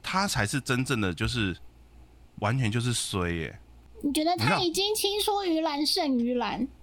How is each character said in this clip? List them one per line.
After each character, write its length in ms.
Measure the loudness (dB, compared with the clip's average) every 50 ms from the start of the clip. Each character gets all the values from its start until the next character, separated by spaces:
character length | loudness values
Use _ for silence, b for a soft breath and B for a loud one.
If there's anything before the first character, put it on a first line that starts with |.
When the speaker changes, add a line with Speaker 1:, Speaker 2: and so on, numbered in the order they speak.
Speaker 1:
他 240 | -6 -2 0 0 0
才 220 | 0 0 0 0
是 140 | 0 0 -4
真 240 | 0 0 0 0 2
正 160 | 0 2 2
的 120 | 2 0 0
就 140 | 0 0
是 300 | 0 0 0 0 0 -2 -4 -10 -20 -20 -20 -20 -20 -20 -20 -20 -20 -20 -20 -20 -20 -10
完 220 | -2 0 0 2
全 140 | 2 2 2
就 80 | 2 2
是 140 | 0 0 0
衰 360 | -2 -2 -2 -2 0 0 0
耶。 280 | 0 -2 -4 -6 -8 -12 -20 -20 -20 -20 -20 -20 -18 -6 -4
Speaker 2:
你 80 | -2
觉 120 | -2 2 2
得 120 | 2 2
他 220 | 2 2 2 2
已 140 | 2 2 0
经 240 | 0 0 0 0 0
青 240 | 0 0 0 0 0
出 220 | 0 0 0 0 0
于 180 | 0 0 2
蓝 240 | 0 0 0 0 0
胜 320 | 0 0 0 2 2 2
于 160 | 2 2 0 0
蓝？ 340 | 0 0 -2 -2 -2 -4 -4 -6 -14